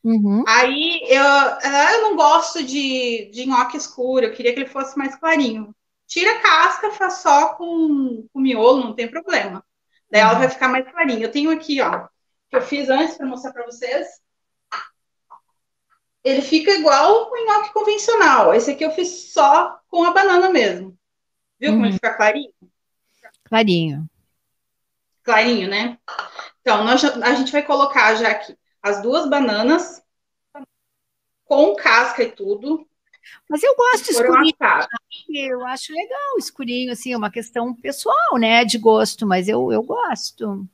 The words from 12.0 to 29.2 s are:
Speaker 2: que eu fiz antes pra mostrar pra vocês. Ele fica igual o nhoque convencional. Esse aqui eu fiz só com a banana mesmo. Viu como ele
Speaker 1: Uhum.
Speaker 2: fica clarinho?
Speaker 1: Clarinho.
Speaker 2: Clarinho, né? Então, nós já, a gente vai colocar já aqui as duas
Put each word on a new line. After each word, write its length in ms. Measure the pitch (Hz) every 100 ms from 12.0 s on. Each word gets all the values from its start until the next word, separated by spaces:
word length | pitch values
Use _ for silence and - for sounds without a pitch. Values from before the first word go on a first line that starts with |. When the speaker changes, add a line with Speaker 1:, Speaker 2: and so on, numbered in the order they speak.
| - _ _ _ _
Speaker 2:
que 80 | 254
eu 60 |
fiz 260 | - 285 262
antes 280 | 269 320 -
pra 100 | 262
mostrar 260 | 254 269
pra 140 | 247 233
vocês. 540 | - 240 285 - _ _ _ _ _ _ - - _ _ _ _ - _ _ _ _ _ _ _ _
Ele 160 | 269 269
fica 280 | - 320 311
igual 580 | 370 302 277 320 440 453
o 140 | 480 453
nhoque 260 | 427 415
convencional. 840 | 427 427 415 - 453 330 254 180
Esse 160 | 226 285
aqui 140 | -
eu 60 | 311
fiz 420 | - 349 - -
só 460 | - 277 311 349 - _
com 160 | 349
a 80 | 349
banana 360 | 370 392 359 381
mesmo. 480 | 330 208 180 190 _ _ _ _ _ _ _
Viu 120 | 240
como 100 | 220
ele 40 | 208
Speaker 1:
Uhum. 40 |
Speaker 2:
fica 200 | 190 226
clarinho? 380 | - 214 277 269 _ _ _ _ _ _ _ - _
Speaker 1:
Clarinho. 640 | _ 220 220 175 160 143 160 _ _ _ _ _ _ _ _ _ _ _
Speaker 2:
Clarinho, 460 | - 220 233 226 185
né? 300 | 202 240 - - - - - - _
Então, 240 | 254 208
nós 160 | 220 269
já, 140 | 285 240 226
a 80 |
gente 160 | 262 262
vai 100 | 294
colocar 520 | 294 285 277 262 220
já 160 | 220 226
aqui 260 | 214 - - _ _
as 200 | 202 202
duas 260 | 220 302